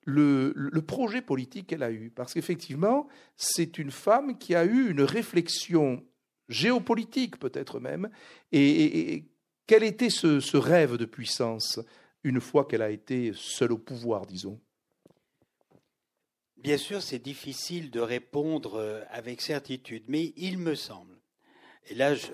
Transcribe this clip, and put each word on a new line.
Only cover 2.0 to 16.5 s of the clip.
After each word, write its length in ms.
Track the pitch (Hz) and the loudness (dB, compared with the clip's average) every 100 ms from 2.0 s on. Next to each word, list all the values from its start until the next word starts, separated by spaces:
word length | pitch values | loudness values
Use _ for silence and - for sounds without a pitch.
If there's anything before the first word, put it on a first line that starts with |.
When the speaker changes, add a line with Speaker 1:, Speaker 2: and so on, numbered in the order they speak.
| 113 | -10
Speaker 1:
Parce 240 | - 123 | -12 -8
qu'effectivement, 720 | - - 165 - 135 202 277 285 - _ - | -6 -4 -6 -6 0 2 2 0 -12 _ -8
c'est 420 | - - 165 - | -4 -2 -2 -4
une 140 | 139 | -10
femme 480 | - 202 240 285 - | -2 4 4 2 -6
qui 160 | - 170 | 0 4
a 100 | 180 | 4
eu 240 | 247 240 | 4 4
une 140 | 143 | 4
réflexion 1000 | 135 214 226 170 165 - - 165 139 123 - _ _ _ - | 4 2 0 0 0 -4 0 2 2 0 -8 _ _ _ -10
géopolitique 880 | 113 202 247 214 233 226 262 240 - | 0 2 2 2 0 0 -4 -4 -4
peut-être 420 | 131 139 135 120 | -8 -6 -8 -8
même. 300 | 127 151 220 - - - _ | -8 -6 -6 -10 -20 -20 _
Et, 160 | 139 139 | 4 6
et, 460 | 160 156 160 160 | 6 4 2 -2
et 120 | 156 - _ _ _ - | -6 -10 _ _ _ 6
quel 160 | 220 | 6
était 260 | 220 214 247 | 6 2 0
ce, 300 | - 160 143 | 2 4 4
ce 180 | - 147 | 4 2
rêve 400 | 135 170 143 120 | 6 6 4 2
de 80 | 113 | -4
puissance 760 | - 117 - 117 113 - 117 113 _ _ _ | -6 -8 -2 -2 -2 -6 -6 -10 _ _ _
une 180 | 139 127 | -2 -2
fois 240 | - 147 139 | 2 2 2
qu'elle 160 | 113 | 0
a 80 | 107 | -2
été 420 | 107 - 127 117 98 | -4 -4 -4 -2 -6
seule 380 | - - 117 | -10 -2 0
au 40 | 110 | 0
pouvoir, 480 | - 123 117 104 95 | -6 -8 -4 -4 -4
disons ? 340 | 92 98 107 _ _ _ _ _ _ _ _ _ _ _ _ _ _ _ _ _ _ _ | -10 -12 -14 _ _ _ _ _ _ _ _ _ _ _ _ _ _ _ _ _ _ _